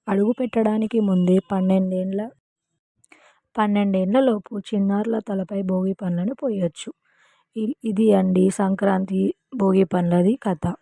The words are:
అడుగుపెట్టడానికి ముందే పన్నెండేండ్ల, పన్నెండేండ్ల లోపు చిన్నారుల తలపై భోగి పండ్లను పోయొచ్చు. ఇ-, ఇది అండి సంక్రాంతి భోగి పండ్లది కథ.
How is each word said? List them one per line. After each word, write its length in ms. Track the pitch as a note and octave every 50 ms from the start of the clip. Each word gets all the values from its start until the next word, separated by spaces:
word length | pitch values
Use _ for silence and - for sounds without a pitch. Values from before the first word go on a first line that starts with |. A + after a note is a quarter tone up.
| -
అడుగుపెట్టడానికి 920 | G#3+ G3 G3 G3+ A3 B3 - B3+ A3+ - A3+ A3 G#3+ G#3+ A3 A3 G#3 - A3+
ముందే 400 | G#3+ G3 F#3+ F3+ F3+ F3+ F#3 F#3+ - -
పన్నెండేండ్ల, 800 | G3 F#3+ F#3 F#3+ F#3+ F#3+ F#3+ F#3 F#3 F#3 F#3 F#3+ F#3+ G3+ G#3+ B3+ - _ _ _ _ _ _ _ _ _ _ _ _ _ _ _ - _ _ _ _ _ _ _ -
పన్నెండేండ్ల 640 | A3+ G#3+ G#3 G3+ G3+ G3+ G3+ F#3+ F#3+ F#3 F#3 G#3+ C4
లోపు 400 | C4+ B3+ A3 G#3 - - A3+ G3+
చిన్నారుల 600 | - - A3 G3+ G3 G3 G3 G3+ G#3+ A#3 A3+ A3
తలపై 420 | - - G3 F#3+ F#3 F3 G3+ G3
భోగి 320 | G3 F#3 F#3 F#3 F#3 F#3+ F#3+
పండ్లను 400 | - G#3 F3+ F3 F3 F3+ G#3+ C#4
పోయొచ్చు. 580 | - D4 B3+ G#3+ G3 F3+ E3+ - - - - - _ _ _ _ _ _ _ _ _ _ _ -
ఇ-, 220 | A3 A3 G#3+ D4+ _ -
ఇది 280 | A3+ G3 F#3+ A3+ A3 G3+
అండి 360 | F#3+ F#3+ F#3 F#3 F#3 F#3 F#3+
సంక్రాంతి 840 | - - G3+ F#3+ F#3+ F#3+ G3+ G3 F#3+ F#3 F#3+ F#3 F#3+ F#3+ F#3+ G3 - _ _ - -
భోగి 280 | B3 G3 F#3+ F#3 G3 F#3+
పండ్లది 560 | - - F3+ F3 E3+ F3 F3+ F3 G3 B3 - -
కథ. 300 | G#3 F3+ - - F3 - -